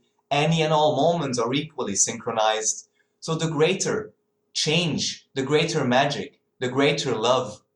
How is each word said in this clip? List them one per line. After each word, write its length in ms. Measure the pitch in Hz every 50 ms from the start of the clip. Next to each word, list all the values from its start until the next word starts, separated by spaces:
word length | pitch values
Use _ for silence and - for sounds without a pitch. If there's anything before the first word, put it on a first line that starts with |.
| _ _ _ _ _ -
any 320 | 143 143 156 160 165 160
and 100 | 156 156
all 240 | 160 151 151 151 135
moments 420 | 135 - 170 170 170 143 127 123 120
are 140 | 113 120 135
equally 400 | 147 147 - - - 117 101 98
synchronized. 920 | 95 - 113 113 113 - 120 113 110 110 110 110 110 107 - - - - _ _ _ _ _ _ _
So 140 | - 160 160
the 140 | 156 165 160
greater 640 | 151 143 156 175 196 190 - 160 - - - - - _ _ _ _ _ _ _
change, 720 | - - - 156 156 175 180 156 120 98 - - - - _ _ -
the 80 | 135
greater 420 | 131 135 151 151 165 156 151 151 127
magic, 560 | 120 123 131 147 143 143 135 - - _ _ _ _ _ -
the 100 | 127 123
greater 460 | 127 135 139 151 156 - - 135 113
love, 480 | 107 110 120 131 127 123 - - - _ _ _